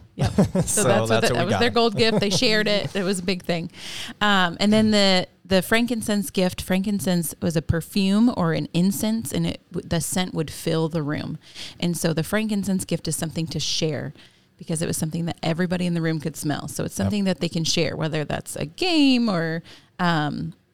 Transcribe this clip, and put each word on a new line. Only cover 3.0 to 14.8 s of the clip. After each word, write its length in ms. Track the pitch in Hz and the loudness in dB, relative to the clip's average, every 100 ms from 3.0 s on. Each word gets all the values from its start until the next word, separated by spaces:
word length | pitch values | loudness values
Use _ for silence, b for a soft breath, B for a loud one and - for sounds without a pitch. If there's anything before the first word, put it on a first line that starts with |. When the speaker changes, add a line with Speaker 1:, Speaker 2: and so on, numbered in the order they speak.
Speaker 1:
was 160 | 185 190 | -2 -2
a 40 | |
big 180 | 180 180 | -2 -4
thing. 280 | - 175 165 B B B B B | -2 -4 -6 B B B B B
Um, 340 | 208 196 180 170 | 2 4 2 2
and 120 | 208 | 4
then 180 | 214 220 | 4 4
the, 360 | 214 196 185 - _ | 4 4 4 0 _
the 180 | - 190 | 0 2
frankincense 680 | 180 226 233 233 214 208 190 | 4 2 2 -2 -2 -2 -2
gift, 280 | - 185 - | 0 0 0
frankincense 760 | - 190 196 202 190 175 165 - | -2 0 0 -2 0 0 -2 -4
was 140 | 185 160 | -2 0
a 60 | |
perfume 720 | - 165 - 208 190 202 240 202 | 0 -2 -2 0 4 6 4 4
or 180 | 170 | 0
an 140 | 160 151 | 0 -2
incense, 580 | 170 185 196 220 226 - | 0 2 2 -2 -2 -2
and 140 | - 170 | -2 -2
it 140 | - _ | -4 _
w-, 160 | 170 - | -10 -4
the 140 | 170 | -4
scent 320 | - 190 185 | -2 -2 -2
would 160 | 165 151 | -4 -6
fill 400 | - - 160 160 | -6 -2 0 0
the 140 | 165 | -2
room. 340 | 143 151 - 156 B B B B | -2 -4 -6 -10 B B B B
And 160 | 175 165 | -4 -2
so 160 | 175 | -2
the 100 | 160 | -2
frankincense 600 | 160 208 214 208 190 190 - | -2 -2 -2 -2 0 -2 -2
gift 220 | 165 - | -4 -4
is 80 | 151 | -4
something 300 | 165 160 160 | -4 -4 -4
to 120 | 156 | -4
share 540 | - - 160 135 139 - B B B B | -4 -2 -2 -2 -6 -10 B B B B
because 240 | - 160 | -6 -4